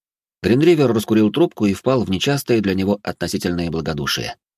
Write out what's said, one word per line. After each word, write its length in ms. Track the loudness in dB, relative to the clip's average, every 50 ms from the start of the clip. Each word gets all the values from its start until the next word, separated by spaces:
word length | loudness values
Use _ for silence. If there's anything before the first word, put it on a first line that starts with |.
| _ _ _ _ _ _ _ _ 0
Гринривер 500 | 2 2 4 4 4 4 4 4 2 2
раскурил 380 | 0 0 2 2 4 4 2
трубку 360 | 2 2 0 0 0 -2 -2
и 80 | 0 0
впал 300 | 0 0 0 0 0 0
в 60 | -2
нечастое 500 | -2 -2 -2 -2 -2 -2 0 0 0 0
для 140 | 2 0 -2
него 260 | 0 0 0 -2 -2 -4
относительное 680 | -8 -8 -6 -6 -6 -4 -4 -4 -2 -2 -2 -4 -4
благодушие. 680 | -4 -4 -4 -4 -6 -4 -4 -4 -4 -6 -6 -10 -12 -14 _ _ _